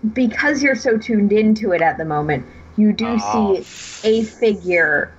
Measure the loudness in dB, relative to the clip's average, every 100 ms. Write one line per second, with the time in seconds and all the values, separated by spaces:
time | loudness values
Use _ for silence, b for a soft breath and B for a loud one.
0 | -4 0 -2 0 -2 0 0 0 0 -2
1 | 0 2 4 4 4 2 0 2 0 0
2 | -4 -4 -2 -4 -6 B B 0 2 2
3 | -2 -2 -2 0 2 0 -4 -16 -18 -4
4 | 0 0 0 0 0 0 -2 0 2 0
5 | -4